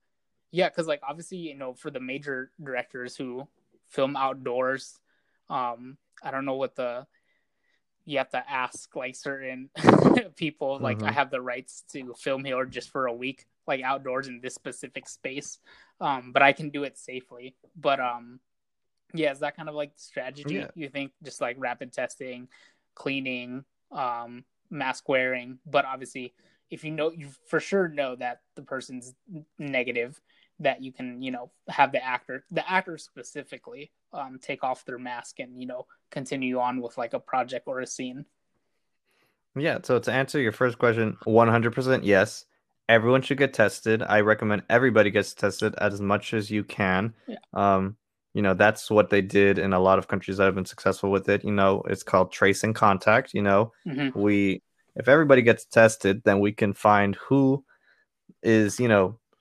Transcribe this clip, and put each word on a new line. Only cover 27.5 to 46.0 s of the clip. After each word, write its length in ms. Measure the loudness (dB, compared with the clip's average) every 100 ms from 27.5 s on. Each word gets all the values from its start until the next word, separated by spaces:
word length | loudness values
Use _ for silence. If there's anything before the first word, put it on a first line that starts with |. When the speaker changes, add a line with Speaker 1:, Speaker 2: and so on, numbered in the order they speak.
| -4
Speaker 1:
sure 280 | -2 -2 -2
know 260 | -4 -6 -6
that 260 | -10 -10 _
the 80 | -20
person's 520 | -12 -12 -10 -14 -16 -20 -20
n-, 120 | -20 -18 -14
negative, 640 | -6 -4 -4 -4 -6 -10 _ _ _ -6
that 220 | -4 -4
you 100 | -8
can, 300 | -12 -12 -10
you 80 | -10
know, 200 | -10 -12 _ -6
have 220 | 0 2
the 140 | 0
actor, 400 | -4 -8 -8 -14 -10
the 200 | -8 -2
actor 280 | -2 -4 -10
specifically, 920 | -16 -20 -18 -14 -14 -16 -18 -20 -20 _ _
um, 260 | -14 -14 -14
take 240 | -12 -8
off 220 | -6 -6
their 140 | -10 -14
mask 420 | -12 -12 -14 -16
and, 180 | -16 -14
you 80 | -14
know, 200 | -14 -16 _ _
continue 500 | -12 -8 -6 -4 -2
on 200 | -2 -4
with, 160 | -6 -8
like, 160 | -6
a 40 | -8
project 480 | -6 -4 -4 -6 -8
or 140 | -8
a 60 | -8
scene. 400 | -8 -10 -10 -16 _ _ _ _ _ _ _ _ _ _ _ _ -4
Speaker 2:
Yeah, 220 | -2 -2
so 160 | 0 0
to 140 | 2
answer 260 | -2 0 0
your 140 | -2
first 260 | 0 0 2
question, 380 | 2 2 0 -4
one 240 | 2 6 8
hundred 260 | 6 2
percent 300 | -2 0 0
yes. 400 | 4 4 4 0 -18 _ _ _ 4
Everyone 340 | 4 6 2
should 160 | 2 0
get 160 | 2
tested. 480 | 4 2 2 0 0
I 180 | 2 4
recommend 420 | 4 4 2 -2 2
everybody 420 | 4 6 6 4
gets 220 | 4 0
tested 400 | -2 -4 0 -2 0
as 240 | -2 -2